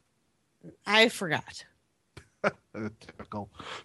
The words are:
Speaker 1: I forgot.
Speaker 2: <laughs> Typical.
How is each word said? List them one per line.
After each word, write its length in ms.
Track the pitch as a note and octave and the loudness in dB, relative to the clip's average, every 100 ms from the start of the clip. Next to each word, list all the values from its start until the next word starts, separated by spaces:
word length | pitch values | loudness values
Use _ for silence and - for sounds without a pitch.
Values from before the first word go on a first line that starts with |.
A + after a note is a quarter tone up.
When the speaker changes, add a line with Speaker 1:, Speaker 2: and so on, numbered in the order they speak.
| _ _ _ _ _ _ - - - | _ _ _ _ _ _ -20 -10 4
Speaker 1:
I 220 | G#3+ A3+ | 6 6
forgot. 560 | - F3+ D3 - - - _ _ _ _ - - _ | 4 -2 -2 -4 -14 -20 _ _ _ _ -20 -20 _
Speaker 2:
<laughs> 100 | - - _ G#2+ G#2+ - | -2 -2 _ -8 -8 -10
Typical. 500 | - - - G#2 G2+ - - - | -18 -20 -10 -10 -10 -14 -14 -8